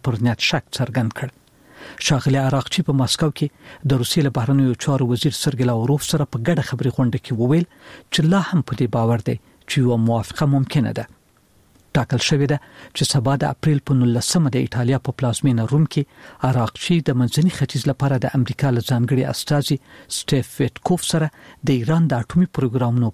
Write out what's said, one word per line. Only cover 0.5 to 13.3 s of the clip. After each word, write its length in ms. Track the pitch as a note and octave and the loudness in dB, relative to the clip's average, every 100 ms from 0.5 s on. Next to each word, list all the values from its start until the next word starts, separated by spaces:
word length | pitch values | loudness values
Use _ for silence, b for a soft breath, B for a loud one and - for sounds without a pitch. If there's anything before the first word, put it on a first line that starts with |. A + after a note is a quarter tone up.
شک 120 | C#3+ - - | -2 -4 -6
څرګند 340 | B2 B2 A2+ - | -4 -2 -4 -4
کړ. 100 | C3 - _ _ B B B B - | -10 -12 _ _ B B B B -2
ښاغلي 400 | C3+ C#3 C3+ C3 | 0 2 2 2
عراقچي 420 | C3+ - - D3+ | 0 -2 -4 0
په 120 | C#3 | 0
ماسکو 320 | B2+ - - - | 0 0 -2 -2
کې 100 | D3 B B B B2+ | -6 B B B 0
د 20 | C3 | 0
روسیې 200 | A#2+ E3+ C#3 | 0 0 0
له 100 | B2 | 0
بهرنیو 420 | A2+ C#3 C3 A#2 - | 0 2 2 0 0
چارو 260 | C3 B2 A#2+ | 0 2 0
وزیر 180 | D3 - | 0 -2
سرګی 240 | D3+ B2+ B2 A#2 | -4 0 0 0
لاوروف 340 | B2 D3 - | 0 0 0
سره 180 | D#3 C#3+ | -2 -2
په 60 | A#2 A#2 | -2 0
ګډه 160 | E3 - | 0 -2
خبري 260 | B2 B2+ - | -2 -2 0
غونډه 220 | B2 - | 0 0
کې 100 | - A2+ | -4 0
وویل 280 | B2 D#3+ F3 B B B B | 2 2 0 B B B B
چې 60 | - D#3 | 0 2
لا 140 | G3 - | 2 2
هم 120 | E3 | 0
په 120 | - - | -2 -2
دې 80 | A#2+ A#2+ | -2 0
باور 320 | A2+ A#2 - | 2 0 -2
دی 80 | A#2 b b - | -6 b b -4
چې 80 | C#3+ B2 | 0 2
یوه 200 | A#2 A2+ | 4 2
موافقه 460 | A#2 - - D3 C#3 | 0 -2 -2 2 2
ممکنه 440 | C3 D3 A2 A2 | 2 0 0 -4
ده. 140 | A2+ - _ _ _ _ _ _ _ D3 | -10 -14 _ _ _ _ _ _ _ -4
ټاکل 220 | A#2+ B2 - | 0 -2 0
شوې 220 | C#3+ C#3 | 2 2
ده 80 | C#3+ B B B - | -2 B B B -4
چې 80 | - | -2
سبا 220 | C3+ B2 | 0 0